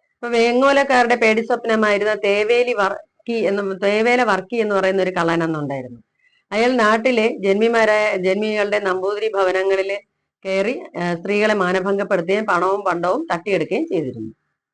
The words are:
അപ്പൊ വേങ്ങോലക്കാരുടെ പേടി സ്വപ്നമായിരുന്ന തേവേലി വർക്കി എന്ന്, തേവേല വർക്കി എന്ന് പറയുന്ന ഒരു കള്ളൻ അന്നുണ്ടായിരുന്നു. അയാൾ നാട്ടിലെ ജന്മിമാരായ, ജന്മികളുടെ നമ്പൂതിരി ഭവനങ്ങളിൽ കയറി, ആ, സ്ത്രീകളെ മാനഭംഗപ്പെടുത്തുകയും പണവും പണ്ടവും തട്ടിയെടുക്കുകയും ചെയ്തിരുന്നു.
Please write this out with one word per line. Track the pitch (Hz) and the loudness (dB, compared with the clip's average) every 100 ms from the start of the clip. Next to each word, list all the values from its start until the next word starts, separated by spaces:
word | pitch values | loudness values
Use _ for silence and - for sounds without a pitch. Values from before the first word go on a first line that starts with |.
| _ | _
അപ്പൊ | - 240 | -12 -2
വേങ്ങോലക്കാരുടെ | 233 233 240 277 277 277 254 233 | 0 2 4 4 4 2 2 2
പേടി | 240 220 220 | 2 2 2
സ്വപ്നമായിരുന്ന | 226 240 233 220 214 202 208 | 0 -4 0 0 2 2 0
തേവേലി | 214 208 202 214 240 247 | 0 0 0 2 2 2
വർക്കി | 214 190 - - _ - | 0 -2 -2 -14 _ -6
എന്ന്, | 226 190 202 196 180 | -2 -2 -2 -4 -2
തേവേല | 202 208 233 247 | 0 2 2 2
വർക്കി | 233 190 185 240 | 2 0 -2 -4
എന്ന് | 208 | 0
പറയുന്ന | 196 190 190 | 0 2 0
ഒരു | 185 | 2
കള്ളൻ | 185 170 170 | 2 2 0
അന്നുണ്ടായിരുന്നു. | 165 156 143 135 123 117 _ _ _ _ - | 0 -2 -4 -6 -8 -16 _ _ _ _ -6
അയാൾ | 208 240 | 0 2
നാട്ടിലെ | 254 214 226 226 233 - - | 2 2 2 2 2 0 0
ജന്മിമാരായ, | 196 202 226 233 220 214 214 196 | 0 2 2 4 4 4 2 0
ജന്മികളുടെ | 185 196 214 214 202 208 | 0 0 -2 -2 0 0
നമ്പൂതിരി | 196 185 190 208 220 | 0 -2 -2 -2 -4
ഭവനങ്ങളിൽ | 196 185 185 196 196 190 202 _ _ _ _ | 0 0 2 0 0 -2 -6 _ _ _ _
കയറി, | 190 190 202 285 - 170 | -6 -2 -2 -4 -8 -6
ആ, | 175 | -4
സ്ത്രീകളെ | 170 190 208 214 | -4 -2 0 0
മാനഭംഗപ്പെടുത്തുകയും | 208 180 185 196 202 202 190 170 202 214 | 0 0 0 0 -2 0 -2 0 -2 0
പണവും | 175 185 202 | 0 0 0
പണ്ടവും | 196 170 175 247 330 | -2 -2 -2 -2 -2
തട്ടിയെടുക്കുകയും | 170 208 185 151 220 330 | -6 -2 -2 -2 -4 -2
ചെയ്തിരുന്നു. | 185 131 113 110 - _ _ _ | -4 -6 -8 -12 -14 _ _ _